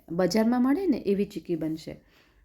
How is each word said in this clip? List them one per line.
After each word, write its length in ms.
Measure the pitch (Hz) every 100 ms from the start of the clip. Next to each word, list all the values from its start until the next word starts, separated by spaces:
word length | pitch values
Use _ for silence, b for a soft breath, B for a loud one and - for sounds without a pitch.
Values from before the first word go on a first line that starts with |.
| -
બજારમાં 520 | 170 180 220 226 247
મળે 240 | 262 330 370
ને 100 | 226
એવી 280 | 196 196
ચીકી 320 | 202 160 - 160
બનશે. 440 | 160 160 - - b b b b